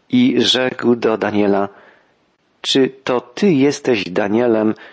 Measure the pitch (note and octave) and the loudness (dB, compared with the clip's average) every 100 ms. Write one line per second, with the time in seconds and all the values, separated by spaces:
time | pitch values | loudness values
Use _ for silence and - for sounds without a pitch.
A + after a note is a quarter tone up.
0 | _ B2 B2 B2 A2+ A#2+ B2+ B2 A#2+ A#2+ | _ 2 2 2 0 0 -2 -2 0 0
1 | A2+ G#2+ G#2 G#2 G#2 G2 G2+ - - _ | 0 -2 -2 0 2 0 -2 -8 -20 _
2 | _ _ _ _ _ _ - C#3 C3 - | _ _ _ _ _ _ -4 0 0 -2
3 | - B2 - - G3+ C#3+ C#3 C#3 - A2+ | -6 -6 -6 -2 0 2 2 0 -2 -2
4 | E2+ F2+ G#2 G#2+ B2 A2 A2 G#2 - | -2 -4 -2 0 0 0 0 -4 -10